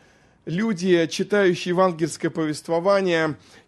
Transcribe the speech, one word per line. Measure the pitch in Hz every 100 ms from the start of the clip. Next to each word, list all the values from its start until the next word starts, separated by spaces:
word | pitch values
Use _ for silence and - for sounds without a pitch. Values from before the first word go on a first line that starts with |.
| _ _ _ _ -
люди, | 170 226 175 185 170 165
читающие | - 190 208 190 170 185
евангельское | 175 190 160 160 - 165
повествование, | 160 156 147 - 165 185 196 190 165 160 147 _ -